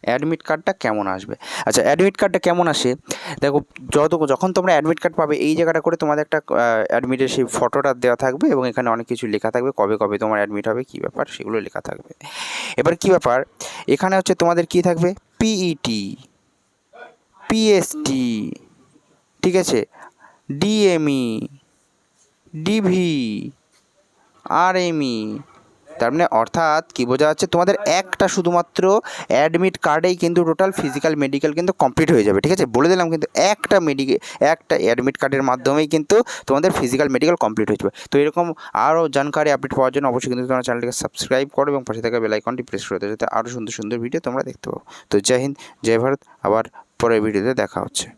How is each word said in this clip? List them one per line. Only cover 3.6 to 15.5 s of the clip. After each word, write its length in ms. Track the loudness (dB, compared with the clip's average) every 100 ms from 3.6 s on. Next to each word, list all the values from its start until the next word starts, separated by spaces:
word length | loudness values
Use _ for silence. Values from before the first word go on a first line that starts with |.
| -2 -18 -2 2
যত, 160 | 2 2 0
যখন 180 | 0 2 0
তোমরা 140 | 2 2
অ্যাডমিট 240 | 2 0
কার্ড 120 | -2 0
পাবে 140 | 0 0 0
এই 60 | 2
জায়গাটা 220 | 2 2 0
করে 100 | -2
তোমাদের 200 | 0 0 0
একটা, 140 | -4
আহ, 160 | -2 0 2 2 2
অ্যাডমিটের 380 | 0 0 0 0 0
সেই 100 | -2 0
ফটোটা 340 | 0 0 0 0
দেওয়া 140 | 0 2
থাকবে, 220 | 0 0 0
এবং 100 | 2 0
এখানে 160 | -2 -2 -2
অনেক 100 | -2
কিছু 140 | -6 -2
লেখা 160 | -2 -2 -2
থাকবে, 140 | -2 0
কবে 160 | 0 2
কবে 140 | 0 0
তোমার 140 | 0 0
অ্যাডমিট 260 | -2 -2 -4
হবে, 100 | -4 -6
কী 80 | -8
ব্যাপার, 220 | -10 -6 -6 -6
সেগুলো 220 | -6 -6 -6
লেখা 160 | -12 -12
থাকবে। 240 | -14 -14 -20 -18 -14 -12 -10 -8 -2
এবার 120 | 0 0
কী 60 | 2
ব্যাপার, 240 | 2 4 0 -2 _ -16 -12 -2
এখানে 200 | 0 2 0
হচ্ছে 140 | 0 2
তোমাদের 240 | 2 2 2
কী 80 | 2 2
থাকবে, 220 | 2 0 -2 _ _
পিইটি, 640 | 0